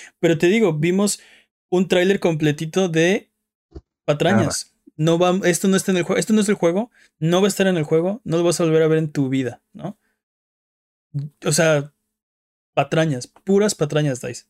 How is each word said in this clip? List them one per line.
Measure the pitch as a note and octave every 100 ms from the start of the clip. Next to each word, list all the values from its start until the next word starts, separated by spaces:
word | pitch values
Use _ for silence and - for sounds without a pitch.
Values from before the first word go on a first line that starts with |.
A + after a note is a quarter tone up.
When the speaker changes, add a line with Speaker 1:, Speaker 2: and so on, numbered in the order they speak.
| - -
Speaker 1:
Pero | E3+ D#3+
te | F3
digo, | A3+ G#3
vimos | D3+ E3+ F#3+ G3+ - - _ _ _ -
un | F3+ F#3+
tráiler | F#3 F#3 G3
completito | F3+ D#3+ D3+ D3 D#3+ F#3 F#3+
de | D#3+ E3+ G#3 - _ _ _ _ - _ _
patrañas. | - D3 E3 G3+ D3 - -
Speaker 2:
Nada. | _ - -
Speaker 1:
No | D#3 E3+
va, | F3+ F#3 F3
esto | E3+ G3
no | F#3+
está | -
en | F#3
el |
juego, | E3 F#3+
esto | E3+
no | G#3+
es | G3+
el |
juego, | G3+ E3+ F3+ A#3+ _ _ -
no | D#3+ F3
va | G3+
a |
estar | G3 F#3+
en | F3+
el |
juego, | D3 D#3+ F3 G#3
no | - E3
lo |
vas | F3 D#3+
a |
volver | E3+ D#3+
a | D#3+
ver | D#3+
en | D#3
tu | D3 C3
vida, | C3+ B2 A2+ _
¿no? | - F3+ - _ _ _ _ _ _ _ _ _ _ _ C#3+ D3 _
O | F#3+
sea, | D3+ D#3+ D3 D3 _ _ _ _ _ _ _ _
patrañas, | - C#3+ D#3+ D#3+ B2+ -
puras | _ - G3 G#3
patrañas, | - D3+ D3+ D3+ B2
dice. | B2 A#2